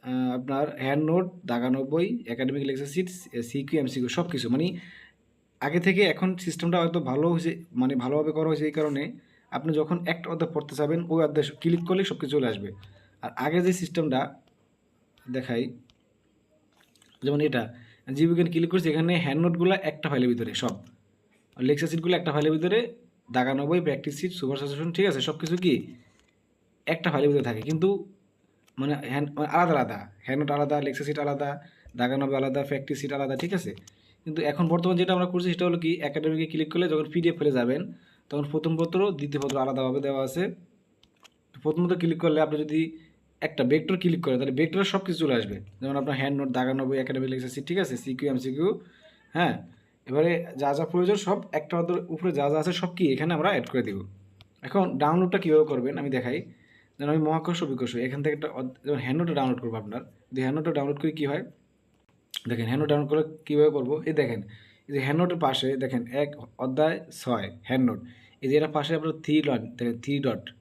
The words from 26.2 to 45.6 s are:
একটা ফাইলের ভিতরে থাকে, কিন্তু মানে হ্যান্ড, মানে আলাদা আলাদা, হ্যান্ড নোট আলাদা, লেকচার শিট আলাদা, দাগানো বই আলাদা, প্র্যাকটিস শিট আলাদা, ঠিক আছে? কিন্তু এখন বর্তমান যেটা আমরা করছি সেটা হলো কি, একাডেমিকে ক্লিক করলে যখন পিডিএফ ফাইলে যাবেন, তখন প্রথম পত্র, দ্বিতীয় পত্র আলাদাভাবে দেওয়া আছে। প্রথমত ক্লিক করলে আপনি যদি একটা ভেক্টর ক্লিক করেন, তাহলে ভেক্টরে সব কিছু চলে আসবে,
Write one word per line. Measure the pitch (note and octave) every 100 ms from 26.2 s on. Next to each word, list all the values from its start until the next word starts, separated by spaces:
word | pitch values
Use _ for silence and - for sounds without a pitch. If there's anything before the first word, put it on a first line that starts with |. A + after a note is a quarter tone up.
| _ _ _ _ _ _ -
একটা | E3 F3
ফাইলের | C#3+ C#3+
ভিতরে | C#3+ A#2+
থাকে, | A2 B2
কিন্তু | D#3 F#3 G3 - - _ _ _ _ _ -
মানে | C#3 C#3+ B2
হ্যান্ড, | C3+ D3 C#3+
মানে | - E3
আলাদা | F3 D3+
আলাদা, | A#2 G#2 - -
হ্যান্ড | - C3+
নোট | C3+ C#3+
আলাদা, | C#3+ D3 C#3+
লেকচার | B2+ C#3+
শিট | D3
আলাদা, | C#3+ C#3 C#3+ C#3+ - _ - A#2+
দাগানো | B2 C3+ C#3
বই | C3+
আলাদা, | C3+ C3+ C#3
প্র্যাকটিস | C#3 C#3+ C3+
শিট | C#3 C#3
আলাদা, | C#3 C3
ঠিক | F3 F#3+
আছে? | G#2+ F#2+ - _ _ _
কিন্তু | - D#3 D3+
এখন | C#3+ E3+
বর্তমান | E3 E3+ F3
যেটা | F3+ F3+
আমরা | F3+
করছি | F3 F3+
সেটা | E3+ F3+
হলো | E3+
কি, | E3 F3 D3
একাডেমিকে | D3 D#3 D#3+ D#3+
ক্লিক | D#3 D3+
করলে | F3 F3+
যখন | D#3 D3
পিডিএফ | F3 E3+ E3
ফাইলে | D3+ B2+
যাবেন, | A#2+ C#3 F#3+ - _ _ _
তখন | C#3+ C#3+
প্রথম | D#3 D#3+ E3
পত্র, | E3 F#3 G3+ D#3
দ্বিতীয় | D3 C#3+
পত্র | C#3 C#3
আলাদাভাবে | C3 C3+ C3 C3+ C#3
দেওয়া | C3+ C3
আছে। | E3 G3 - - _ _ _ _ _ - _ _ -
প্রথমত | D3+ D#3 F3 F3
ক্লিক | E3+ E3
করলে | E3+ D3+ D3+
আপনি | D3+
যদি | D3+ D#3 E3 - - _ _ _ D3+
একটা | - B2+
ভেক্টর | D3+ D#3 F#3
ক্লিক | F3+ E3+
করেন, | D3 B2+
তাহলে | C#3 C3
ভেক্টরে | D#3+ F#3 G3
সব | G3 F#3+
কিছু | E3+
চলে | D#3 A#2+
আসবে, | G#2 G2